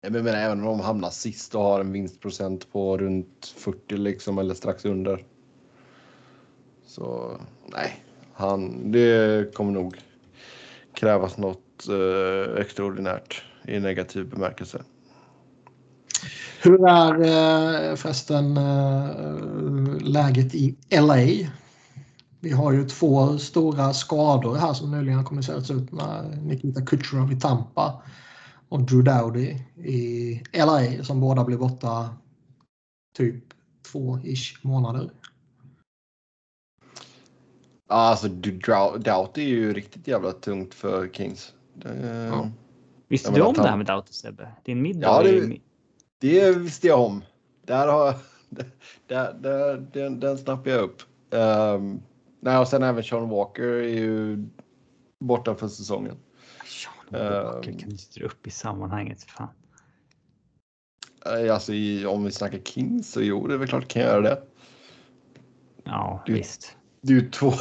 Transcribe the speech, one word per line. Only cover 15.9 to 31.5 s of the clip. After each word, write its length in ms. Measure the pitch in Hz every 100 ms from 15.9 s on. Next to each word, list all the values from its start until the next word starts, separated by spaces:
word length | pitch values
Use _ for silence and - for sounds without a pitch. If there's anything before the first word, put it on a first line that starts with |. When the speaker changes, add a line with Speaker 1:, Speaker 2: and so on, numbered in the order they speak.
| _ _ - - - - -
Speaker 2:
Hur 260 | 175 185 180
är, 240 | 175 165 160 165 160 160 160 160 156 156
eh, 60 | 156
förresten, 600 | 160 135 - 147 143 143
eh, 1400 | 139 139 139 135 139 - 151 156 151 151 151 139 135 147
läget 520 | 147 143 143 127 131
i 220 | 151 135 - _
L 220 | 165 151
A? 400 | 131 127 208 160 - - _ _ - - _ _ _
Vi 100 | 170
har 220 | 135 147
ju 120 | 135 135
två 500 | - 160 135 139 147
stora 540 | - 170 160 143 135
skador 600 | 135 - 156 151 135 120
här 180 | 135 165
som 160 | 135 151
nyligen 280 | 147 135 131
har 60 |
kommunicerats 460 | 131 143 131 151 131
ut 220 | 131 127
med 460 | 156 151 - - 147
Nikita 400 | 151 135 143 135 131
Kucherov 460 | 143 - 135 135
i 80 | 127
Tampa 640 | 151 120 113 - 151 - - - - - - - _
och 140 | 143
Drew 220 | 127 127
Doughty 520 | 131 123 117 120 139 135 - -
i 500 | 170 127 120 117 120 117 -
L 160 | 175 156
A 360 | 151 120 127
som 160 | - 131
båda 240 | 131 131
blir 120 | 123